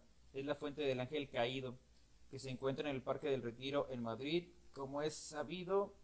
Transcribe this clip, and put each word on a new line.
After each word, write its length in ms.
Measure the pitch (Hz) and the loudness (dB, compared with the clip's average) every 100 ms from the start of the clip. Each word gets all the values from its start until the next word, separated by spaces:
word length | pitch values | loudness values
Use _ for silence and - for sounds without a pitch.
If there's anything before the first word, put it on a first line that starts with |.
| - - - | -12 -20 -10
Es 140 | 135 139 | -4 0
la 80 | |
fuente 260 | 143 147 143 | 0 -2 2
del 180 | 143 123 | 4 4
ángel 280 | 127 151 139 | 2 -2 0
caído, 500 | 123 120 131 127 123 - - - - - | 2 2 2 -4 -6 -14 -20 -20 -20 -14
que 80 | 131 | -8
se 100 | 131 | -6
encuentra 400 | 127 135 135 143 | 0 0 0 0
en 80 | 131 | -2
el 60 | |
Parque 260 | 123 131 151 | 0 0 2
del 140 | 131 | 2
Retiro 460 | 117 117 135 143 - | 0 -4 0 2 2
en 120 | 127 | 0
Madrid. 460 | 117 110 139 170 170 - - | -2 -2 0 0 0 -10 -14
Como 300 | - 135 139 | -8 -4 0
es 120 | 156 | 0
sabido 800 | - - 151 143 180 175 196 202 - | -2 -6 -4 -4 -4 2 2 2 -2